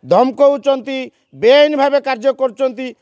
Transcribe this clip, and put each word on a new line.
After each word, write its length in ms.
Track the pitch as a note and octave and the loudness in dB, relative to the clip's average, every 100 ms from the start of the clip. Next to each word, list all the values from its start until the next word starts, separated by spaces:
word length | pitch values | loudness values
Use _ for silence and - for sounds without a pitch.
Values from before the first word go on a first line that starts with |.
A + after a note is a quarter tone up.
| B2+ | 0
ଧମକାଉଛନ୍ତି, 1040 | F3+ C4 A#3 C#4 C#4 C#4 C4+ A#3+ C4+ B3+ _ _ | 2 2 2 2 2 -2 -4 -4 -8 -8 _ _
ବେଆଇନ 420 | C3+ G#3 C#4 D4 D4+ | -2 2 4 4 2
ଭାବେ 240 | C#4 C#4 | 0 0
କାର୍ଯ୍ୟ 340 | C4+ B3+ B3+ | -2 -4 -2
କରୁଛନ୍ତି। 600 | C4 C4 G#3 C4+ A3+ B3+ - | -2 -4 -4 -6 -6 -12 -12